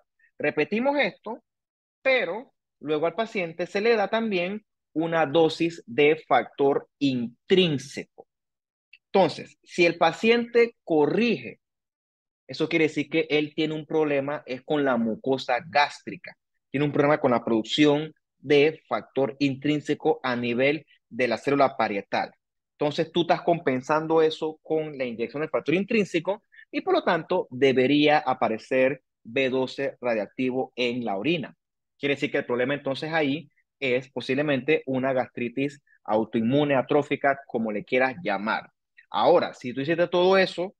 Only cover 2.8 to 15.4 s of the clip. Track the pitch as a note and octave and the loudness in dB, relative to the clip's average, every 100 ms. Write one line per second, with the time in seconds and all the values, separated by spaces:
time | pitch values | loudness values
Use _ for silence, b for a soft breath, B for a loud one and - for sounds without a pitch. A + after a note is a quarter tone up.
2.8 | C#3+ D3+ E3 E3+ A3 G3+ E3+ E3 F3 G3+ | -4 -2 -2 -2 -4 -4 -6 -6 -6 -2
3.8 | A3 A3+ G3 A3+ A3+ F#3 F3 G#3+ - _ | 0 2 0 -2 -2 -2 -4 -6 -12 _
4.8 | _ D#3 E3 E3 D3+ D#3 D#3+ D#3 E3 E3 | _ -4 0 0 2 4 4 2 -4 -4
5.8 | - A#2+ D3 D#3 - C3 A2 - C#3 D3 | -6 4 4 4 2 0 0 0 2 2
6.8 | - _ C#3 B2+ A#2 - _ F#3 F3+ C#3 | -4 _ -2 -2 -6 -10 _ 2 4 0
7.8 | - - - _ - _ _ _ _ _ | -6 -14 -14 _ -20 _ _ _ _ _
8.8 | _ _ _ G3 E3+ - - _ _ - | _ _ _ 2 2 0 -14 _ _ 2
9.8 | E3+ E3+ F#3 E3 A3+ A#3+ A#3 A#3 A#3 - | 2 4 0 2 2 2 2 2 2 0
10.8 | - D#3+ D3 F3+ A#3 D#3+ A#2+ - _ _ | -2 2 2 2 0 -2 -6 -18 _ _
11.8 | _ _ _ _ _ _ - C3 D#3 E3+ | _ _ _ _ _ _ -16 -6 -2 2
12.8 | D3+ D#3 C#3+ E3 D#3 D3 D3+ - D#3 D#3 | 2 0 -2 -2 0 -2 -2 -4 -4 -4
13.8 | D3+ D#3+ D3+ C#3+ C#3 D3 - B2+ - D3+ | -4 -2 0 0 -2 -8 -8 -12 -4 -2
14.8 | C#3 A#2+ A2+ G#2+ - C3+ | 0 0 0 -4 -4 -4